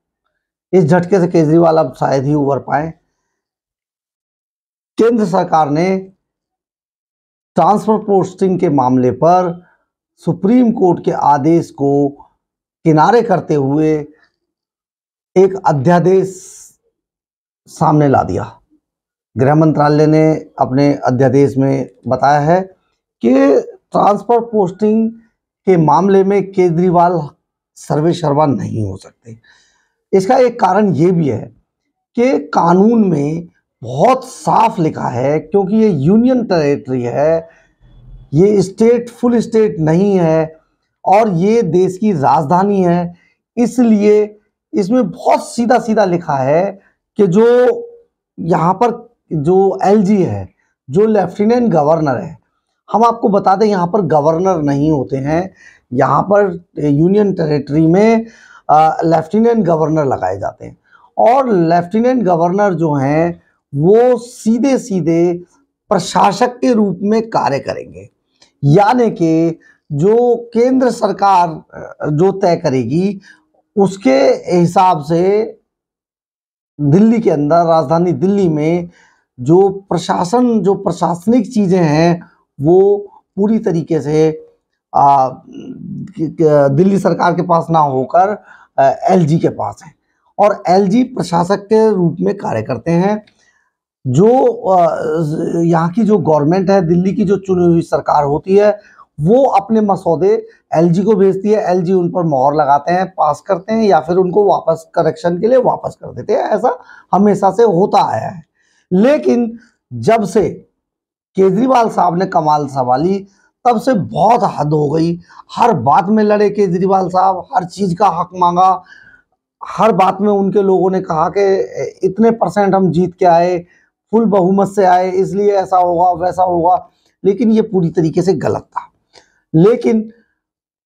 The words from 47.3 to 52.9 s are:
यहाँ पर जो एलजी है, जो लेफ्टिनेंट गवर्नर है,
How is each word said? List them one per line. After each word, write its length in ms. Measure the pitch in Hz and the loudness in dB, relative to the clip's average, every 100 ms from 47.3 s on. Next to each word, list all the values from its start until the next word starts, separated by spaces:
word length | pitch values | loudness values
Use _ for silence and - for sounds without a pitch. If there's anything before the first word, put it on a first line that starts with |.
| 196 233 247 247 - - - _ _ _ - | 4 4 4 2 0 -10 -20 _ _ _ -10
यहाँ 340 | 165 170 165 | -4 0 0
पर 420 | 190 240 - - _ _ | 0 -2 -4 -14 _ _
जो 460 | 165 147 190 196 185 | -4 0 2 2 0
एलजी 380 | 180 214 190 202 | 2 2 2 0
है, 260 | 135 101 95 _ _ _ - | 0 -4 -10 _ _ _ -4
जो 160 | 160 220 | 0 2
लेफ्टिनेंट 640 | 214 175 - 208 240 226 | 0 -2 -2 0 0 2
गवर्नर 460 | 160 147 165 151 113 | 0 2 0 0 -4
है, 200 | 90 - _ _ _ _ - | -8 -16 _ _ _ _ -6